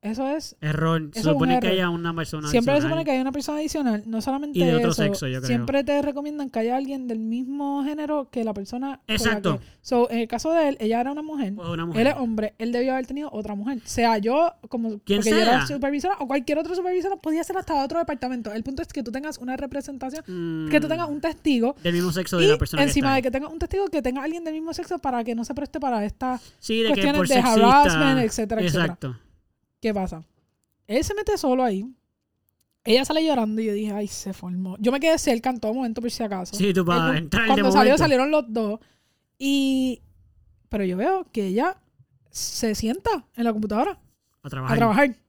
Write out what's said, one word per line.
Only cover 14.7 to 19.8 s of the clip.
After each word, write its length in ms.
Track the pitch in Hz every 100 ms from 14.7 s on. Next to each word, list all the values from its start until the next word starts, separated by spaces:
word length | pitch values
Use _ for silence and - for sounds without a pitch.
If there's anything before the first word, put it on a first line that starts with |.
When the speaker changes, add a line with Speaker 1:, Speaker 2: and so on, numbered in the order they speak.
| 240 226 208
Speaker 2:
Quien 180 | - 202
Speaker 1:
porque 120 | 214
yo 60 | 214
era 300 | 220 240 -
Speaker 2:
sea. 0 |
Speaker 1:
supervisora, 480 | 285 277 285 349 403
o 80 | 269
cualquier 300 | 277 240 294
otra 180 | 320 359
supervisora, 400 | 359 359 349 392
podía 260 | 311 320
ser 140 | 320 381
hasta 200 | 370 302
de 80 |
otro 140 | 269 330
departamento. 540 | 339 285 254 254 220
El 100 | 214
punto 200 | 233 269
es 60 | 330
que 100 | -
tú 80 | 240
tengas 280 | 233 302 -
una 180 | 247 262
representación, 680 | 277 277